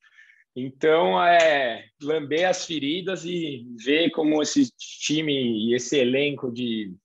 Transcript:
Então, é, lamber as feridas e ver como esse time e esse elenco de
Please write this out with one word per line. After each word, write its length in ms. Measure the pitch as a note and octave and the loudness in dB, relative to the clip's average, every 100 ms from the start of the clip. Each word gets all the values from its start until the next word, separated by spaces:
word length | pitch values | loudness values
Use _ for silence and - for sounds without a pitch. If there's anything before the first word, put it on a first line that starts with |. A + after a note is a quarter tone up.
| _ _ - _ _ | _ _ -20 _ _
Então, 680 | B2+ C3 C3 D#3 D#3+ F#3 F#3 | -10 -10 0 4 4 4 4
é, 680 | F3 F3 D#3+ C#3+ B2 A2 - _ | 6 6 6 4 0 -4 -12 _
lamber 480 | D3 D#3+ C#3+ D3+ F#3 | -4 -4 -2 0 0
as 160 | F3+ | 0
feridas 600 | - D#3 C#3 F3 F#3 F3 | -4 -6 -4 -4 -4 -8
e 420 | E3 F3 D#3 C3 A#2+ A#2 | -6 -6 -6 -8 -12 -10
ver 340 | A#2 D#3 E3 | 0 2 2
como 300 | - D3+ D3+ | 0 0 0
esse 300 | - C#3+ B2+ _ | 0 2 0 _
time 560 | - - - D3+ D#3 | -18 -10 -4 -2 -2
e 420 | C#3 B2 G#2+ A2+ | -2 -2 -2 0
esse 240 | B2 B2 D3 | 0 0 2
elenco 540 | B2 C3 C#3+ C#3 C3 | 2 2 0 -2 -8
de 420 | A#2+ B2 A2 G2 F2 | -6 -4 -4 -6 -12